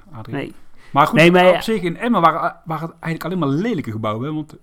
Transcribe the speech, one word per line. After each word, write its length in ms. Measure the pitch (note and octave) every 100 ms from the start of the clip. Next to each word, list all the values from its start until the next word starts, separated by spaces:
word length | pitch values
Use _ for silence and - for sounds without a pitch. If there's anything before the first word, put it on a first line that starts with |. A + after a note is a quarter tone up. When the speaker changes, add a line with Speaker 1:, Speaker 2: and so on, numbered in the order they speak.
| -
Speaker 1:
Adriaan. 280 | A2+ A2 D#3
Speaker 2:
Nee. 140 | - - - - -
Speaker 1:
Maar 160 | C#3 D3+
goed, 100 | A#3
Speaker 2:
Nee, 140 | E3+
maar 160 | F3+ F3+
Speaker 1:
op 60 |
Speaker 2:
ja. 80 | E3+
Speaker 1:
zich 200 | - G#3+
in 160 | E3+ -
Emmen 240 | A#3+ G#3
waren, 340 | E3 D#3 E3 - -
waren 220 | D#3 E3
het 80 | -
eigenlijk 240 | E3 D#3+ D#3+
alleen 140 | F#3
maar 220 | C#3+ C#3+
lelijke 300 | A3+ F3+ A#2
gebouwen, 360 | G#2+ G#2+ A2 C#3+
hè? 60 |
Want 220 | D#3 D3+ -